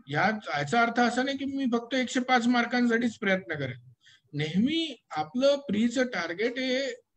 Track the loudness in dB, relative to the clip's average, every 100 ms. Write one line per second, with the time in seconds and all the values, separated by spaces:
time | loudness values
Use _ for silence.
0 | -4 0 0 0 -4 -4 0 2 2 4
1 | 2 2 -2 -4 -4 -2 0 0 0 -2
2 | 0 -2 2 2 4 2 2 2 2 2
3 | 0 -2 0 0 0 -6 -6 -8 -16 -20
4 | _ _ _ -6 -2 2 2 0 -2 -6
5 | _ -8 -6 0 2 2 0 0 2 2
6 | -2 -2 -6 -2 -4 -2 -2 -2 -4 -8
7 | _